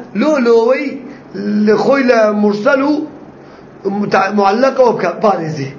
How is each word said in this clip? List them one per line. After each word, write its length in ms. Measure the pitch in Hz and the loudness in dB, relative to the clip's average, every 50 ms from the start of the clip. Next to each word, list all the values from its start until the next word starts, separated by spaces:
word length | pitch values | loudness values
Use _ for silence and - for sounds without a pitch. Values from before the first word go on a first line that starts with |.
| - - - | -14 -8 -4
لو 220 | 196 262 302 311 | -2 0 0 0
لوي 640 | 277 240 233 233 226 226 240 262 285 302 269 - - - - - - - - - | 2 2 2 4 4 4 2 0 0 -2 -6 -8 -10 -12 -16 -18 -20 -20 -16 -12
لخوي 680 | 190 202 208 208 208 214 214 208 - - - 277 277 254 | -8 -6 -4 -2 0 2 2 2 2 2 2 2 2 2
لمرسله 1000 | 247 233 226 214 214 208 208 208 208 202 208 208 269 285 269 277 285 294 294 - - - - - - - - - - - - - - - - - | 2 2 2 2 2 2 2 0 0 0 0 0 0 2 2 2 0 -2 -2 -4 -8 -12 -16 -20 -20 -20 -20 -20 -20 -20 -20 -20 -20 -18 -10 -6
متع-، 460 | 202 196 208 202 196 202 196 190 196 | -6 -4 -4 -2 0 0 0 0 0
معلقة 540 | 208 208 202 190 202 233 269 269 254 262 254 | 0 0 2 2 2 2 2 2 2 2 2
وبك-، 380 | 233 - - 190 175 175 - 185 | 2 2 0 -2 -4 -2 0 0
بارزة. 480 | 214 190 170 160 156 156 127 139 135 - | 0 0 0 -2 -6 -8 -8 -8 -10 -12